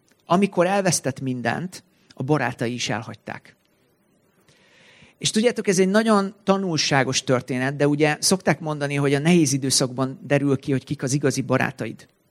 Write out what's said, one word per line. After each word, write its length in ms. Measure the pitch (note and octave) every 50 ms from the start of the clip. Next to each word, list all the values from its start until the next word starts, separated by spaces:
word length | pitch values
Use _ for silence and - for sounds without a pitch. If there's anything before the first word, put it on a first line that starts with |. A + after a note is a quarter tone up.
| _ _ _ _ _
amikor 400 | - E3 F#3 G3+ F#3+ F#3+ F#3 E3+
elvesztett 540 | F3+ G3 G3+ F#3+ F#3 D#3+ - - C#3 B2+ -
mindent, 640 | C#3 C3 B2+ B2 A#2 A#2 B2 - D#3 F#3 - - _ _ _ _ _ _
a 140 | - - C3+
barátai 500 | C3 D3+ D3 C3 A#2+ A#2+ - B2 A#2 B2
is 160 | A#2+ - -
elhagyták. 680 | A#2+ G#2+ A#2+ B2+ B2 - - - - - _ - - _ _ _ _ _ _ _ _ _ _ _ _ _ _ _ _ _ _ _ _ _ _ _ _ _ _ _ - _ - _ _ -
És 120 | - D3+
tudjátok, 380 | - A3 A3 A#3+ A3 - G3+ -
ez 120 | F#3 E3+
egy 100 | F#3+ F#3
nagyon 460 | G3 G#3+ A3 A3+ A3 G3+ G3 F#3+ - _ -
tanulságos 800 | - F#3+ G3 G3 F#3 E3 C#3+ - - D3+ C#3 C3 B2 C3 - -
történet, 520 | - C3 A#2+ A#2+ - C3+ B2+ B2+ C3+ C#3+
de 120 | C#3 D3 C#3+
ugye 300 | D3 C#3+ D#3 D3+ D3+ -
szokták 400 | - - G3 F#3 - F#3 D#3+ -
mondani, 360 | E3+ D#3 D3+ D3 C#3+ C#3+ C#3+
hogy 180 | C#3+ C#3+ C#3 C#3+
a 60 | C#3
nehéz 340 | C#3+ E3 F3+ F3 D#3 C3 C3+
időszakban 680 | C#3 B2+ C3+ B2 - C#3+ B2 B2 B2+ C3 C3 C3+ - -
derül 340 | C3+ C#3+ C#3+ C#3 C#3+ C3+ C3
ki, 140 | - C#3+
hogy 120 | C3+ B2+ -
kik 200 | - D3 - -
az 100 | B2+ C3+
igazi 280 | D3 D3 C3+ B2+ C3+
barátaid. 680 | B2+ B2+ B2+ C3 C3 - C#3 - A#2 A2+ - - - _ _ _ _ _